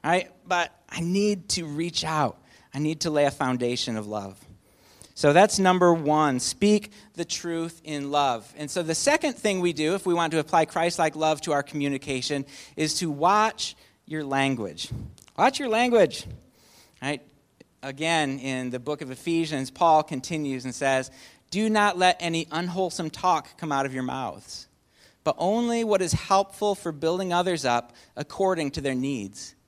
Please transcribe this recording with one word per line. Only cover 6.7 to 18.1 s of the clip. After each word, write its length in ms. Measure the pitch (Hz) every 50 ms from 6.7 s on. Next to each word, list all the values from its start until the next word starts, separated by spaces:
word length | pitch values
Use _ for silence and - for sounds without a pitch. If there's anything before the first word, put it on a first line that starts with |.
| 208 208 208 - - - - - _
the 120 | 165 170
truth 560 | - - - - 170 165 165 165 165 165 - _
in 260 | 156 151 143 139 139
love. 420 | 143 147 143 135 120 113 101 - -
And 140 | - 151 143
so 100 | - 185
the 140 | 170 156 160
second 380 | - - 277 302 320 - 294 240
thing 260 | - - 214 196 185
we 140 | 175 175 160
do, 200 | 143 156 156 190
if 140 | 196 -
we 80 | 185 175
want 160 | 170 170 160
to 80 | 160 160
apply 260 | 147 - - 165 160
Christ-like 500 | - - 175 165 175 170 - 165 156 -
love 240 | 151 156 156 156 139
to 100 | - 175
our 100 | 147 143
communication, 840 | 139 - - 151 143 143 139 135 - 151 135 127 120 - 147 139 135 - - - - - -
is 200 | - 156 151 156
to 160 | - 185 160
watch 640 | 147 139 156 180 202 214 214 220 - - - - - _ - _ _ _ _
your 160 | - 151 156 147
language. 680 | 139 135 135 135 135 135 117 107 90 78 - - - - - - - - - - - _
Watch 220 | - 185 269 269 -
your 100 | 285 240
language, 560 | 220 226 247 247 240 226 185 139 - - - - - - - _ _ _ _ _ _ - - _ _ _
right? 220 | 127 139 147 135 - _ _ _ _ _ _ _ - _ _ _ -
Again, 540 | 139 131 139 160 165